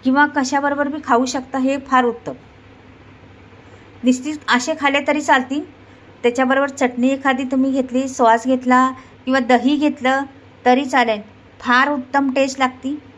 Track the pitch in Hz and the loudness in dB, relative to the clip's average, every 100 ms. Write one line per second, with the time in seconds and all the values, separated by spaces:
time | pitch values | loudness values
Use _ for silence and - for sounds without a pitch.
0 | 262 262 294 294 254 285 285 285 294 302 | 2 2 2 0 -2 0 0 -2 -4 -4
1 | - 240 254 269 254 277 262 277 277 262 | 0 0 0 -4 -6 -4 -2 -2 0 2
2 | 240 233 - 131 - - - - - - | 2 -2 -10 -14 -18 -20 -20 -20 -20 -20
3 | - - - - - - - - - - | -20 -20 -20 -20 -20 -20 -20 -20 -20 -4
4 | 240 254 254 302 - 247 254 311 285 277 | 0 0 -2 -10 -2 -2 0 -2 0 0
5 | 285 302 285 277 254 285 359 - - - | 0 -2 2 2 2 -8 -10 -18 -20 -20
6 | - - 240 240 262 269 277 277 254 254 | -20 -2 -2 0 0 2 0 0 -2 0
7 | 254 269 269 254 269 269 269 269 254 247 | 0 0 0 -2 -2 0 0 0 -2 -2
8 | 269 262 240 233 254 254 254 254 254 254 | -4 2 4 4 2 -2 2 2 2 -2
9 | - - - 262 233 247 247 294 294 - | -18 -14 -2 -2 2 2 4 2 0 0
10 | 247 269 277 - - - 247 254 277 269 | -2 -2 -4 -12 -20 -4 2 2 2 0
11 | 233 214 208 - - - - 247 277 294 | 0 -2 -6 -20 -20 -14 0 2 2 -2
12 | 247 277 277 262 269 269 262 254 262 294 | -2 -2 0 0 -2 0 -4 -4 -10 -10
13 | - | -12